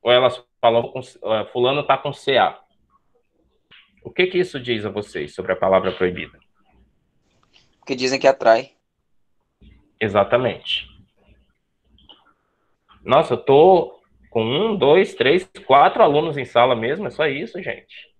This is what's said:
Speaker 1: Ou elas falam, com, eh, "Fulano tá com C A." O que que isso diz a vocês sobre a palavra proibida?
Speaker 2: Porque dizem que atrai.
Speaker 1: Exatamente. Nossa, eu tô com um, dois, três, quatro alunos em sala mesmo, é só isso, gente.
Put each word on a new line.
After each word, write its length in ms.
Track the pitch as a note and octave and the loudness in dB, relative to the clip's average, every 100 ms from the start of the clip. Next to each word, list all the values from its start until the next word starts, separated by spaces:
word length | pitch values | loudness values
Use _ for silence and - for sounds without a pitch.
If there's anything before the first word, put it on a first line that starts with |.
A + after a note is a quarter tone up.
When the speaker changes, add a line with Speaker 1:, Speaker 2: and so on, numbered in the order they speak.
Speaker 1:
Ou 100 | A#2 | 2
elas 320 | B2 B2+ - _ _ | 2 2 -2 _ _
falam, 220 | A#2 A#2 A#2 | 0 0 -4
com, 120 | C3 | -12
eh, 440 | B2 - - A2 G#2 | -16 -14 -4 -4 -4
"Fulano 300 | B2 B2 C#3+ | -2 -2 -2
tá 140 | - C3+ | -2 -2
com 160 | D3 | -4
C 240 | C3 - C3 | -10 -2 0
A." 240 | F#2 - _ _ _ _ _ _ _ _ _ _ _ - _ _ | 0 -2 _ _ _ _ _ _ _ _ _ _ _ -20 _ _
O 60 | - | -18
que 160 | - F#3 | -4 -2
que 100 | F3+ | -2
isso 240 | F3 C#3 | -4 -8
diz 240 | B2 A2+ | -8 -6
a 60 | G#2 | -6
vocês 440 | G2 G2+ F2+ C#2+ | -8 -10 -10 -12
sobre 180 | - F2+ | -12 -6
a 40 | F#2 | -4
palavra 340 | F#2+ F#2+ F#2 | 0 0 0
proibida? 480 | F2+ F#2 F2 E2 _ _ _ _ _ _ _ _ _ _ _ _ _ _ _ | -2 -4 -4 -14 _ _ _ _ _ _ _ _ _ _ _ _ _ _ _
Speaker 2:
Porque 180 | - C3 | -12 -6
dizem 240 | B2+ C3+ | -4 2
que 80 | C3+ | 2
atrai. 440 | - A#2 A2+ G2+ _ _ _ _ _ _ _ _ _ - _ _ _ | 2 2 2 0 _ _ _ _ _ _ _ _ _ -20 _ _ _
Speaker 1:
Exatamente. 880 | G#2+ G2+ G2 A#2+ A2+ - - - - _ _ _ _ _ _ _ _ _ _ _ _ - _ _ _ _ _ _ _ _ | -2 0 0 0 -2 -6 -10 -10 -10 _ _ _ _ _ _ _ _ _ _ _ _ -20 _ _ _ _ _ _ _ _
Nossa, 300 | - C3 D#3+ | 0 0 2
eu 60 | A#2 | -4
tô 600 | - C#3 F3 F3+ - - _ _ _ | 2 6 6 4 0 -12 _ _ _
com 160 | A#2 | -6
um, 320 | A2 C#3 A3 G3+ | -4 -2 -4 0
dois, 380 | C3+ E3 F#3+ | 4 4 2
três, 360 | - B2+ F3 - - | -2 0 0 -2 -20
quatro 380 | - C3+ E3+ - | 2 4 4 4
alunos 340 | F#3+ D3 E3 C#3+ | 2 2 -2 -8
em 80 | |
sala 320 | A#2 A#2 B2 A#2 | -4 0 2 0
mesmo, 300 | A2+ D#3+ F#3 | -2 -6 -8
é 40 | |
só 160 | - D#3 | -4 -4
isso, 360 | C#3 A3 F3 | -4 -10 -12
gente. 500 | - - _ - - _ | -12 -14 _ -20 -20 _